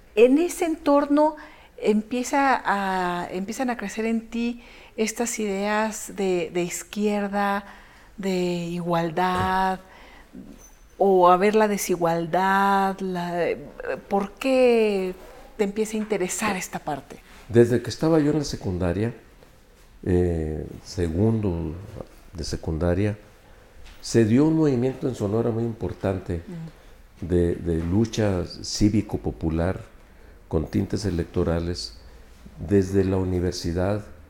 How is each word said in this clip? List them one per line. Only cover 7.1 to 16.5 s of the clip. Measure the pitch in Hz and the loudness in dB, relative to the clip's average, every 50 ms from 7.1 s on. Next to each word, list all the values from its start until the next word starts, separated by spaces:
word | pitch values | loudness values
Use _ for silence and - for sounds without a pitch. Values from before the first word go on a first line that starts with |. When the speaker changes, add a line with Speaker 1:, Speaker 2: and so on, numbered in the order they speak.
| 208 208 202 196 196 202 202 202 202 202 202 - - - - - - - - - - | 0 0 -2 -2 -2 0 0 0 0 -2 -4 -10 -18 -20 -20 -20 -20 -20 -20 -20 -16
Speaker 1:
de | - 190 196 185 180 180 175 175 175 170 | -6 -4 -2 0 0 0 0 -2 -4 -4
igualdad, | 170 175 175 170 175 170 165 170 170 156 175 180 185 185 180 185 185 185 190 190 190 185 185 - - - - - - - - - - - - - - - - - - - - - - - - | -6 -6 -4 -2 0 0 0 0 0 0 0 0 0 0 0 0 0 2 2 2 0 -2 -4 -8 -18 -20 -20 -20 -20 -20 -20 -20 -20 -20 -20 -20 -18 -20 -20 -20 -20 -20 -20 -20 -20 -2 2
o | 190 196 190 185 175 175 | 4 4 6 8 8 8
a | 180 | 8
ver | 180 196 214 208 | 6 4 4 4
la | 214 214 | 4 4
desigualdad, | 208 208 196 - - 180 170 170 165 170 170 170 160 160 175 190 190 190 196 196 196 196 196 196 190 190 - | 2 2 -2 -2 -2 -2 0 2 0 0 0 -2 0 0 2 2 2 2 4 4 4 4 2 2 0 -2 -4
la, | 190 190 180 175 175 175 175 175 165 123 90 - 147 - - - - - - - - - | -6 -6 -4 -6 -6 -4 -2 -2 -2 -2 -2 -4 -8 -14 -16 -12 -8 -8 -8 -8 -6 -2
¿por | 202 196 202 196 | -2 -2 -2 -4
qué | - - - 269 262 254 254 247 233 226 220 214 202 190 185 185 180 - - - - - - - - | -8 -4 0 2 4 6 6 6 6 4 2 2 0 0 -2 -4 -6 -10 -16 -20 -20 -20 -20 -18 -4
te | - 208 | -2 -2
empieza | 196 196 220 220 214 220 | -2 0 -4 -4 -2 -2
a | 220 | -6
interesar | 208 214 214 180 180 180 - - 226 214 | -2 -2 -2 -2 -2 -2 -2 -2 -2 -2